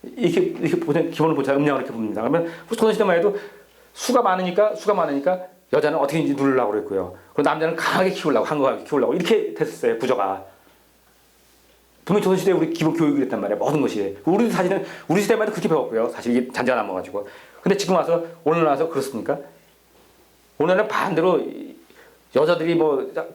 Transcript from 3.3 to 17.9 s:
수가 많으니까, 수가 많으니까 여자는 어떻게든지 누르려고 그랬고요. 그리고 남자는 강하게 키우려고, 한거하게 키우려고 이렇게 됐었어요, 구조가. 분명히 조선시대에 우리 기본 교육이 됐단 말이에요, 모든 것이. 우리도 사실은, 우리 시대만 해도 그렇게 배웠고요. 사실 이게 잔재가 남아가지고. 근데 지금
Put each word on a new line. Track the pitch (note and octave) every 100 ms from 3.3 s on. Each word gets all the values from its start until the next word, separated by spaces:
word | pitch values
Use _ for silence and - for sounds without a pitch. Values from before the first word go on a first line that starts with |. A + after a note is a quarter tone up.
| G3 - - - _ _
수가 | - - B3
많으니까, | G#3 F#3 F#3 F3+ G#3+ -
수가 | G3
많으니까 | G3+ D#3 C#3 C#3+ F#3 - _ _
여자는 | C#3+ D3+ D#3
어떻게든지 | C#3+ D#3+ C#3+
누르려고 | C#3 C#3 C3 A2
그랬고요. | G#2 - F#2+ F2+ - -
그리고 | - D3
남자는 | D#3 D#3+ E3
강하게 | - - F#3
키우려고, | F3+ D#3 A#2+ G2+
한거하게 | D3+ C3+ G#2+
키우려고 | - C#3+ A#2
이렇게 | D#3+ E3+ A3 -
됐었어요, | - D#3 - B2 A2+
구조가. | B2+ A#2+ G2 F#2+ - - _ _ _ _ _ _ _ _ _ _ _ _ _ _
분명히 | - G3+ F#3+
조선시대에 | F#3 F#3+
우리 | E3+ D#3+
기본 | - D#3 -
교육이 | D3+ C#3
됐단 | B2+ A2
말이에요, | G2 G#2
모든 | B2+ D3+
것이. | A#2+ G#2 G2 - -
우리도 | G3 A#3
사실은, | F3+ F3+ F#3+ - - -
우리 | F3
시대만 | G3+ A3 G#3+
해도 |
그렇게 | F3+ D#3
배웠고요. | D#3 B2 A2+ A#2+
사실 | - G#2+ A#2+
이게 | B2
잔재가 | - B2+ A#2+
남아가지고. | G#2 F#2 - G2+ - - - -
근데 | F#3+ G3
지금 | F3